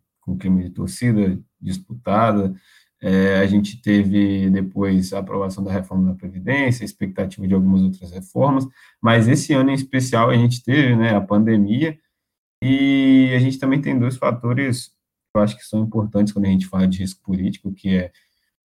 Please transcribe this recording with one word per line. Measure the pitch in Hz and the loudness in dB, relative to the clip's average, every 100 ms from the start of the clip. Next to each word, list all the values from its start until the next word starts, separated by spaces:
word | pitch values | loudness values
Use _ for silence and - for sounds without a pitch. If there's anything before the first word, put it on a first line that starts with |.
| _ _ - | _ _ -10
com | 92 | -6
clima | 92 92 | 0 0
de | 87 | -2
torcida, | - 92 - 123 107 95 90 - _ | -8 -8 -4 0 0 0 -2 -10 _
disputada, | - 92 - 127 - 104 113 104 95 92 _ _ _ _ | -10 -10 -10 -12 -4 0 2 0 -2 -6 _ _ _ _
é, | 95 95 98 95 | -2 2 2 2
a | 98 | 2
gente | 101 101 - | 2 0 -4
teve | 104 101 98 101 101 98 95 | 0 2 2 2 0 0 0
depois | 95 95 101 98 95 92 | 0 -2 -4 0 0 0
a | 98 | -6
aprovação | 95 98 95 95 | -6 -6 -6 -6
da | 98 | -6
reforma | 98 92 95 92 | -6 -4 -2 -2
da | 92 | -2
Previdência, | 92 92 95 139 131 120 | -10 -10 -4 -2 0 -2
a | |
expectativa | 104 - 98 95 95 98 95 | -6 -8 -8 -6 -8 -6 -2
de | |
algumas | 95 95 95 | 2 4 2
outras | 95 92 - | 2 -2 -12
reformas, | 95 - 120 139 135 131 - - _ | -16 -10 -2 0 0 -4 -10 -20 _
mas | 113 113 110 | 2 4 4
esse | 143 - | 2 2
ano | 135 135 | 2 2
em | |
especial | 135 - 131 127 113 120 | 0 -2 -4 0 0 2
a | 123 | 4
gente | 120 - | 2 0
teve, | - 143 131 117 | 0 2 2 2
né, | 113 | 2
a | 101 | 0
pandemia, | 98 104 110 104 101 123 160 156 _ _ _ _ _ _ | 0 0 2 2 2 0 -2 -6 _ _ _ _ _ _
e | 127 135 139 139 135 131 131 127 | -2 2 2 2 6 6 6 2
a | |
gente | 131 131 | 0 0
também | 131 139 | 0 0
tem | 143 135 | 0 0
dois | 120 123 | -2 -2
fatores | 135 127 120 127 139 127 - | -2 -2 -2 -2 -2 -4 -8
que | _ _ _ _ 104 | _ _ _ _ 0
eu | |
acho | 104 - | 0 -2
que | |
são | - 107 | -6 -4
importantes | 110 110 104 101 104 | -2 -4 -2 0 0
quando | - 98 | 0 0
a | |
gente | 95 - | 0 0
fala | 95 92 | 0 0
de | 92 | 0
risco | 95 - | -6 -8
político, | - 92 98 98 101 | -6 -4 -4 -6 -10
que | 95 98 92 | -8 -2 -2
é, | 90 - _ _ _ _ | -2 -12 _ _ _ _